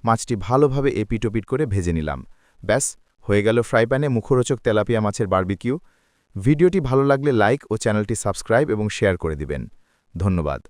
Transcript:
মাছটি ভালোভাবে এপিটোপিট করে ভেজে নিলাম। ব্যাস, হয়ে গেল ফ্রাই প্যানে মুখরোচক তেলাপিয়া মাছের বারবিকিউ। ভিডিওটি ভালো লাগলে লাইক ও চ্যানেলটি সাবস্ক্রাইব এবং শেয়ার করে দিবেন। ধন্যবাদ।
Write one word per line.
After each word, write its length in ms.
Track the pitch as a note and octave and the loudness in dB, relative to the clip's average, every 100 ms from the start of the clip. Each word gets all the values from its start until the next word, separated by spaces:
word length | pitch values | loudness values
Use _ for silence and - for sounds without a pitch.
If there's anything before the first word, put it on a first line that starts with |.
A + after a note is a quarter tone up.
মাছটি 300 | A2+ A2+ - A2+ F#2+ | 0 0 0 -6 -2
ভালোভাবে 440 | B2+ D3 C3+ C#3 - | 2 2 2 -2 -2
এপিটোপিট 420 | G#2+ A2+ A2+ A2 G2+ | -4 -4 -2 -4 -4
করে 140 | B2+ - | -4 -2
ভেজে 200 | G2+ E2+ E2 | -2 -2 -2
নিলাম। 220 | D2+ C2+ - - _ _ | -4 -8 -12 -20 _ _
ব্যাস, 220 | F#2+ A2+ - - _ _ - | -2 0 0 -8 _ _ 0
হয়ে 180 | G2+ G#2 | 2 4
গেল 100 | A#2 A#2 | 2 2
ফ্রাই 160 | A#2 A2+ | 2 2
প্যানে 180 | C3 D3 A#2+ | 0 0 -2
মুখরোচক 420 | - B2+ B2 C3 - | 0 0 2 -2 0
তেলাপিয়া 340 | G#2+ G#2 A2+ G#2+ | 0 2 0 0
মাছের 220 | - G#2 | -2 0
বারবিকিউ। 420 | F#2 F#2 G2 A#2 D3 - _ _ _ _ G2+ | 0 0 -4 -4 -6 -8 _ _ _ _ -4
ভিডিওটি 420 | G2+ D3 F3 F#3+ C3 | 0 4 4 2 0
ভালো 140 | C3 C#3 | 2 2
লাগলে 200 | C3+ C#3+ A#2+ | 2 2 2
লাইক 180 | G#2 C#3 - | 4 2 -2
ও 20 | A2 | -4
চ্যানেলটি 320 | A2+ G#2+ G#2 A2+ | 0 0 -2 -4
সাবস্ক্রাইব 420 | G#2 G2 - A2+ D3 | -4 -6 0 2 2
এবং 120 | A2 G#2+ - | -2 -2 0
শেয়ার 180 | G#2 F#2 | 0 0
করে 120 | E2 D2+ | -4 -6
দিবেন। 220 | C#2+ C#2+ - - _ _ _ | -6 -6 -8 -16 _ _ _
ধন্যবাদ। 460 | - G2+ F2+ D2 C2+ _ | -4 0 0 0 -6 _